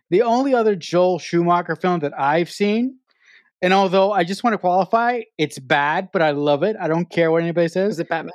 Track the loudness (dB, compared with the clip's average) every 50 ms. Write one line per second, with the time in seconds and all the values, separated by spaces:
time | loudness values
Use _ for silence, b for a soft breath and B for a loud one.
0 | B B 0 0 2 2 2 0 0 2 2 2 2 2 0 -2 -4 -2 0 2
1 | 2 2 2 -2 -4 -2 -2 0 2 2 2 0 0 -2 -6 -4 -2 -2 -2 -2
2 | -2 -4 -4 -2 -2 0 0 0 0 -2 -4 -2 -2 0 0 0 -2 -4 -6 -10
3 | _ _ b b b b b b b b b b 0 2 2 4 2 2 2 2
4 | 2 2 2 0 0 -2 -2 -2 -2 -2 -2 0 0 0 2 2 2 2 0 0
5 | 2 0 -2 -4 -6 -8 _ -4 -4 -4 -6 -6 -4 0 0 2 2 2 0 -2
6 | -4 -4 -2 0 2 2 0 0 0 0 0 2 0 -2 -2 -2 -4 -2 -2 -2
7 | -4 -4 -2 0 0 2 2 0 0 -2 0 0 -2 0 0 -2 -2 -2 -2 -4
8 | -6 -4 -6 -6 -6 -6 -2